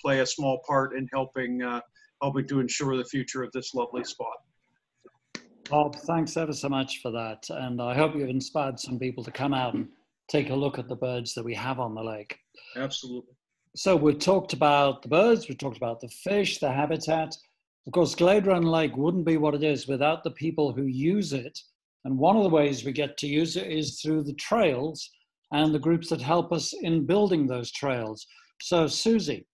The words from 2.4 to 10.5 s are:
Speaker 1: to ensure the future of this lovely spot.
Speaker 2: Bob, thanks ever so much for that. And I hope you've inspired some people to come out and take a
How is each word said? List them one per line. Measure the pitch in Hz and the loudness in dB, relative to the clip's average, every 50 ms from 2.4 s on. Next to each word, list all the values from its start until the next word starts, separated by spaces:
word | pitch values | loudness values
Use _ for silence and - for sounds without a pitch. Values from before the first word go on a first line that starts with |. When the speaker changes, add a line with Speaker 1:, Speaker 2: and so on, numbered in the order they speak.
| 139 139 | -2 0
Speaker 1:
to | 139 135 | 0 0
ensure | 120 120 - - 143 135 131 127 | 0 0 -2 -2 -2 0 0 -2
the | 123 | -2
future | - - 135 123 - - 131 | -4 -4 -6 -4 -4 -6 -6
of | 123 - | -6 -6
this | - 127 123 - | -6 -8 -8 -6
lovely | - 123 120 - 123 120 113 | -4 -4 -4 -4 -4 -8 -8
spot. | - - - 113 113 120 - _ _ _ _ _ _ _ _ _ _ _ _ _ - _ _ _ _ - - - _ _ _ - - | -8 -8 -8 -8 -8 -8 -12 _ _ _ _ _ _ _ _ _ _ _ _ _ -20 _ _ _ _ -18 -18 -18 _ _ _ -6 0
Speaker 2:
Bob, | 147 151 - 196 196 | 2 2 2 2 -2
thanks | - - 165 170 165 156 - - 165 | -6 -4 -2 -2 0 -2 -2 -2 -4
ever | 160 151 139 | -4 -4 -4
so | - 143 | -4 -4
much | 139 139 135 131 - - - | -2 -2 -2 -2 -4 -6 -8
for | - 120 | -8 -8
that. | 113 117 113 110 107 - - - | -6 -6 -6 -8 -10 -12 -12 -12
And | - 135 131 123 123 120 | -10 -8 -6 -6 -4 -4
I | 120 123 123 | -4 -2 2
hope | 143 156 151 151 | 2 2 2 2
you've | 147 139 127 | -2 -2 -2
inspired | 127 131 131 - - 151 139 135 123 - | -2 -2 -4 -2 -2 -2 -2 -2 -4 -8
some | - - 123 117 | -8 -8 -6 -4
people | 127 127 120 127 | -4 -4 -6 -6
to | 113 117 | -10 -10
come | - - 135 143 | -6 -4 -2 0
out | 139 127 127 117 - | 0 0 0 -2 -2
and | - - - - _ _ _ _ _ _ | -4 -6 -6 -10 _ _ _ _ _ _
take | - - 147 139 | 0 0 0 0
a | 143 | 0